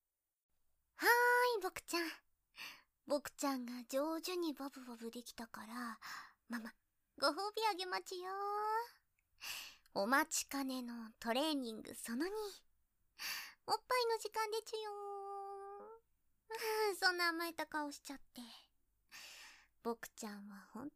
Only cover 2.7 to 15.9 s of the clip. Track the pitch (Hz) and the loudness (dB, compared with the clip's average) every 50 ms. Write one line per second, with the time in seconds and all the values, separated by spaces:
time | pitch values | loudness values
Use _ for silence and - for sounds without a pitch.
2.7 | - - - _ _ _ - - 269 294 - - - - - 277 269 254 247 233 | -12 -16 -20 _ _ _ -2 0 0 0 0 -2 -8 0 0 2 2 2 -2 -4
3.7 | 247 247 240 - 269 269 294 320 320 330 320 349 370 359 339 320 269 - 269 277 | -6 -8 -6 -2 0 0 2 2 0 -2 -2 -2 -2 0 0 0 0 -2 -6 -10
4.7 | - 269 254 247 240 226 226 226 - 247 240 - - - 233 - - 220 214 214 | -10 -10 -12 -12 -12 -8 -8 -8 -8 -8 -10 -10 -10 -12 -12 -10 -10 -12 -12 -8
5.7 | 226 247 247 233 220 - - - - - - - - _ _ - 233 233 220 226 | -6 -6 -6 -6 -8 -8 -10 -10 -10 -10 -10 -12 -18 _ _ -6 -6 -4 -4 -6
6.7 | - _ _ _ _ _ _ _ _ - - 330 294 330 392 415 415 427 440 440 | -14 _ _ _ _ _ _ _ _ 4 4 4 4 4 0 -2 0 2 2 2
7.7 | 392 339 370 359 370 381 359 - 381 359 359 370 381 392 403 403 415 415 427 427 | 2 2 0 -2 -2 -4 -4 -4 -6 -6 -4 -4 -4 -2 0 0 0 0 2 2
8.7 | 427 453 466 - - - _ _ _ _ _ _ _ - - - - - - - | 2 2 0 -2 -8 -20 _ _ _ _ _ _ _ -14 -10 -8 -8 -8 -10 -12
9.7 | - - _ - - - 196 220 262 285 311 311 - - - - - 277 277 262 | -16 -20 _ -6 -2 0 2 4 6 4 4 4 2 -2 -2 -2 -2 -2 -2 -2
10.7 | 262 254 247 240 240 233 226 220 - - - 233 226 254 302 320 311 277 254 226 | -2 -4 -4 -6 -6 -8 -10 -12 -12 -8 -2 0 2 4 4 4 2 2 0 -2
11.7 | 220 214 - - - - - 233 233 247 311 381 415 440 427 403 370 - - _ | -6 -6 -8 -10 -10 -8 -6 -4 0 0 0 0 0 -2 -4 -4 -6 -10 -18 _
12.7 | _ _ _ _ _ _ _ _ _ - - - - - - - - _ - - | _ _ _ _ _ _ _ _ _ -8 -6 -4 -4 -4 -6 -10 -14 _ -2 0
13.7 | 392 440 - - 508 508 480 466 453 440 - 415 - 427 440 427 415 453 427 - | 0 0 2 4 4 4 6 6 4 2 0 -2 0 0 0 2 2 0 -2 -2
14.7 | - 440 440 427 403 403 403 403 403 403 392 403 403 403 392 392 403 392 392 392 | -6 -4 -4 -4 -6 -6 -6 -6 -6 -6 -6 -6 -6 -6 -6 -8 -8 -10 -10 -10
15.7 | 403 403 403 427 | -12 -12 -12 -14